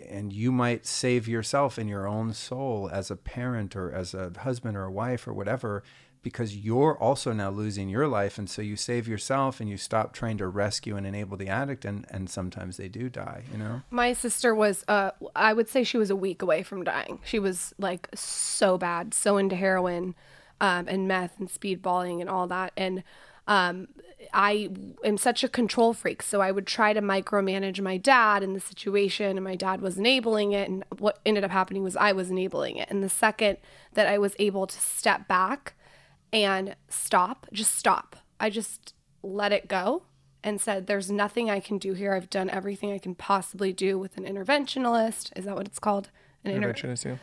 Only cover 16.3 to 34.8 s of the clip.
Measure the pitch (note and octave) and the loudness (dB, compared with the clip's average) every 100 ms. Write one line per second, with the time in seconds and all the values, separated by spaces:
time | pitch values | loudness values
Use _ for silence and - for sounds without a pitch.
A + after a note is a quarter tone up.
16.3 | E3+ F#3 D#3+ F#3+ G3 F3 - - C#3 - | 0 2 2 2 -6 -2 -2 -4 -10 -4
17.3 | A3+ G3 F3+ - - F#3+ F3+ - - - | 0 0 -2 -6 -4 -4 -4 -8 -10 -6
18.3 | - - - G3 F#3 F3 E3+ F3+ - G#3 | -4 -2 4 4 4 2 -2 -2 0 4
19.3 | G3+ G3 F3+ F#3+ F#3 F3+ F3 F#3 - - | 4 4 2 4 4 2 0 -4 -8 -16
20.3 | - - - F#3+ F3 E3+ F#3+ F#3+ F#3 F3 | -20 -14 0 2 2 0 0 2 0 -2
21.3 | - F#3 - G3+ F#3 F#3 F3+ F3+ E3+ F3+ | -6 -8 -6 -4 -2 0 0 0 -4 -2
22.3 | F#3+ F3+ F3+ F#3 - F#3+ F#3+ - - - | -2 -2 -2 -4 -4 -2 -4 -8 -20 -20
23.3 | - - G3+ F3+ F3+ F#3+ - - - - | -8 2 4 4 0 -10 -16 -20 -20 -2
24.3 | - G3+ G#3 G3+ F#3+ G3 - G#3+ G#3 B3 | 4 4 4 0 -8 -12 -4 0 2 2
25.3 | A#3 C4 - A3 - A#3 A3+ - - - | 2 2 2 2 4 4 4 -2 -2 0
26.3 | G3+ F#3+ G3 F#3+ - G#3+ G#3+ G3+ G3 - | 2 2 2 -2 2 4 4 2 0 2
27.3 | G#3 F#3+ G3 G3 F#3 F#3+ F#3 C4+ B3+ A3 | 2 2 0 -2 -2 -2 0 4 6 6
28.3 | G3+ G3 F#3+ - - G3+ G3+ G3 - G3+ | 4 0 -4 -8 -10 0 2 2 0 -2
29.3 | F#3+ F#3+ F#3 F#3+ F#3+ F#3+ F#3 A3+ C4 A3+ | -2 -4 -4 -2 -2 -2 2 4 4 4
30.3 | G#3+ G3+ G3+ G3 F#3+ - G3 G#3 - G#3+ | 2 2 0 0 -4 -8 -2 0 0 2
31.3 | G#3 F#3+ F#3+ F#3 G3 F#3+ F#3 G#3 F#3+ F#3 | 2 2 0 0 -2 -2 2 2 2 0
32.3 | F#3 F#3+ D3 C#3 - - G3+ F#3+ - A3 | -2 -2 -2 -4 -4 -4 -2 0 2 2
33.3 | G#3+ G#3 F#3+ - - - - G#3 G3+ G3+ | 4 2 0 -8 -20 -4 2 4 4 2
34.3 | G3 G#3 F#3+ F#3+ - | 2 0 2 -2 0